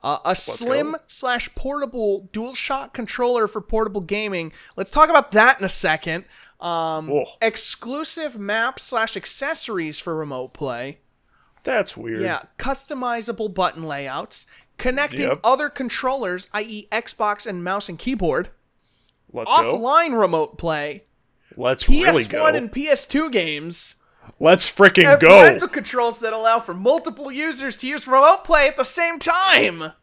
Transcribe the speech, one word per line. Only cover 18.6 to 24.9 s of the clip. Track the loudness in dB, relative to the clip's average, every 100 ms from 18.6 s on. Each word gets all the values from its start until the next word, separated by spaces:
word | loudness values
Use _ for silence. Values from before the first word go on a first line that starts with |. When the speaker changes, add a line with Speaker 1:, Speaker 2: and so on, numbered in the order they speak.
| _ _ _ _ _ _ _
Speaker 2:
Let's | -12 0
go. | 2 2 -2
Speaker 1:
Offline | 0 0 2 0
remote | 0 0 -4 -6
play. | -6 -4 -6 -10 _ _ _ _ _ -6
Speaker 2:
Let's | -2 0 6
Speaker 1:
P | 8
S | 8
one | 4
Speaker 2:
really | 2
go. | 0 2
Speaker 1:
and | 2 -2
P | -8 0
S | 0 2
two | -2 -2
games. | -2 -2 -4 -8 -8 -10 -12 _ _ -20 0
Speaker 2:
Let's | 6 6 4
frickin' | 6 6